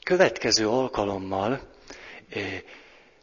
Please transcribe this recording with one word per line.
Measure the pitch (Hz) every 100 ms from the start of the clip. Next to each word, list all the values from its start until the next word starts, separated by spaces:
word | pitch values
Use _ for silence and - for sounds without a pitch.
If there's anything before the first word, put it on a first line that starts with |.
következő | - 180 175 - 123 110 107
alkalommal, | 123 131 - 101 98 95 95 104 139 - - - - - - -
ö, | 107 98 92 - - - - - _